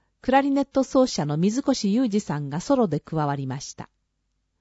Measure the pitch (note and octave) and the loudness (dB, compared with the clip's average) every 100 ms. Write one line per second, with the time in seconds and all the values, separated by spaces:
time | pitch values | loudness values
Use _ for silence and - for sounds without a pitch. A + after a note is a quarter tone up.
0 | _ _ - C4+ C#4 C#4 C#4 C4+ C4 C4 | _ _ 2 2 4 0 0 -2 2 2
1 | B3+ - D3 D3+ F#3+ A#3+ C#4 C4 G3 A3 | 2 0 -2 0 0 0 0 0 0 0
2 | C4 G#3 - D3 C#3+ D3 - C#4 G#3 D3 | 0 0 -2 -6 -6 -6 0 2 2 -2
3 | - D#3+ D3 C#3+ C3+ C3 - - - _ | -4 -4 -2 -2 -6 -8 -12 -16 -18 _
4 | _ _ _ _ _ _ | _ _ _ _ _ _